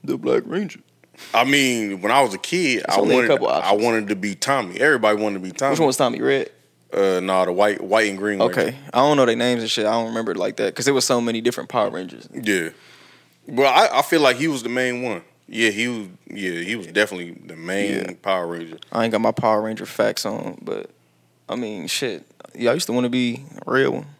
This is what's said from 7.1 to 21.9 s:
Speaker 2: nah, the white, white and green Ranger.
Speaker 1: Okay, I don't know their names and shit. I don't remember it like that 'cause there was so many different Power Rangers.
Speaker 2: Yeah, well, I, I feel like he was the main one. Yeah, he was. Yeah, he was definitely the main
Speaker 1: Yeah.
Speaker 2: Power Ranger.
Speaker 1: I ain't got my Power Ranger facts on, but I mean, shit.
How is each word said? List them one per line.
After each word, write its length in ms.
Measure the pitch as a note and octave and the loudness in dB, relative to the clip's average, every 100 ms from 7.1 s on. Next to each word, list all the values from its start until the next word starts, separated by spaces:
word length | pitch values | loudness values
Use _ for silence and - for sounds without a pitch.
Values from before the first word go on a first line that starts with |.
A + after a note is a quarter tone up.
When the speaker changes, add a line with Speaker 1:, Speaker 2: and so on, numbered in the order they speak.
| F#2 | 2
Speaker 2:
nah, 260 | F#2 F#2+ F2+ | 2 2 2
the 60 | |
white, 300 | F2+ G#2 G#2 | 2 2 2
white 280 | F#2+ A2 G#2+ | 0 2 2
and 80 | G2 | 0
green 220 | G#2 G2+ | -4 0
Ranger. 200 | A2+ B2 | 0 2
Speaker 1:
Okay, 140 | E2+ C3 - | -2 -2 -4
I 40 | B2 | 2
don't 180 | C#3 D3 | 4 4
know 80 | B2+ | 4
their 100 | A2+ | 2
names 260 | B2 A#2+ | 0 0
and 80 | A2+ | -2
shit. 160 | A2+ G#2+ | -2 0
I 60 | |
don't 160 | A#2 A2+ | 0 -2
remember 240 | A2+ A2+ | -4 -4
it 60 | F#2 | -2
like 180 | F#2 - | -4 -2
that 160 | G2+ | -4
'cause 120 | - B2 | 0 0
there 80 | |
was 120 | C#3 - | 2 2
so 140 | B2 | 0
many 180 | A#2+ A2+ | 0 0
different 280 | A#2 - - | -2 -4 -4
Power 200 | B2 G#2 | -2 -2
Rangers. 360 | E2+ F2+ A#1 - | -4 -10 -14 -16
Speaker 2:
Yeah, 360 | - A2 F#2+ E2 - - - - - _ _ - | -8 -2 0 -2 -10 -20 -20 -20 -20 _ _ -8
well, 240 | B2 C3+ | 2 4
I, 280 | C3+ C#3 B2+ | 6 4 4
I 20 | |
feel 200 | - E3 | 2 4
like 160 | C#3+ B2 | 4 4
he 100 | D#3+ | 0
was 160 | C#3 | -2
the 60 | A#2 | -4
main 340 | B2 B2+ B2 | -2 -2 -2
one. 180 | B2 F#2+ - _ - | -6 -6 -10 _ -12
Yeah, 220 | A2 A2+ | 0 0
he 180 | G2+ A#2+ | 2 -2
was. 200 | A#2 G2 F2+ - | -4 -10 -16 -16
Yeah, 340 | G2+ F#2 E2+ | -8 -6 -4
he 140 | F2 A2+ | -6 -8
was 120 | E2+ | -4
definitely 440 | F2+ G#2 F#2 F2 | 0 0 -2 -10
the 240 | - - D#2+ | -14 -18 -14
main 380 | E2 G2 G2+ - F#2+ | -6 -2 -2 -2 -4
Speaker 1:
Yeah. 60 | F2 | -8
Speaker 2:
Power 260 | G2 F#2 E2+ | -2 -2 -2
Ranger. 300 | E2+ E2 - - | -8 -10 -16 -8
Speaker 1:
I 120 | A2+ | -2
ain't 80 | A2+ | 0
got 100 | A2 | 2
my 100 | A2+ | 0
Power 300 | G#2+ A2+ A2 | 0 2 2
Ranger 240 | A2 A2 G2 | 0 -8 -10
facts 400 | - A2 G#2 G#2 | -2 0 0 -6
on, 320 | G#2+ - - | -6 -8 -12
but 260 | - - - _ _ _ _ _ - | -10 -8 -10 _ _ _ _ _ -10
I 80 | A#2+ | -8
mean, 300 | A#2 G#2 | -6 -8
shit. 380 | E2 | -6